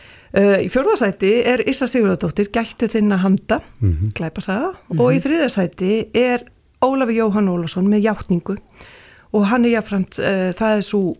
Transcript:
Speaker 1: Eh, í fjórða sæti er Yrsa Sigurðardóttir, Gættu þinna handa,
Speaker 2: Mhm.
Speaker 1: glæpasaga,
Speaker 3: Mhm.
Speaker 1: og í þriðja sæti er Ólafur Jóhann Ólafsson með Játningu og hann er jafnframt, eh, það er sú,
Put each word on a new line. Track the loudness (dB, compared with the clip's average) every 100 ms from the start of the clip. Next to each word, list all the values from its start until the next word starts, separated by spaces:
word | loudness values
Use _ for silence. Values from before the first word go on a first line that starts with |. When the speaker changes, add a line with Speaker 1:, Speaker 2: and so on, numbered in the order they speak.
| -20 -20 -4
Speaker 1:
Eh, | 2 4 4 2
í |
fjórða | 0 2 2
sæti | 0 0 2 2 2
er | 0
Yrsa | 0 -2 -2
Sigurðardóttir, | 0 0 0 -2 -2 -2
Gættu | -2 -6 -4 -2
þinna | 0 0 2
handa, | 2 0 0 -4 -4 -2
Speaker 2:
Mhm. | 0 0 -2
Speaker 1:
glæpasaga, | -4 -8 -8 -6 -4 -4 -8 -6
Speaker 3:
Mhm. | 0
Speaker 1:
og | 2
í | 2
þriðja | 0 0 0
sæti | 0 -4 -2 -2 -2 -2
er | 0 0 0 -6 _ _ -2
Ólafur | 0 0 0
Jóhann | 0 0 2 0
Ólafsson | 0 -4 -2 2
með | 2
Játningu | 0 -2 -2 -2 -2 -10 -12 -20 -20 -20 -20 -20 _
og | 0 2
hann | 2
er | 2 0
jafnframt, | -2 -4 -4 -4
eh, | -2 0 -2
það | 0 0 0
er |
sú, | 0 -2 -2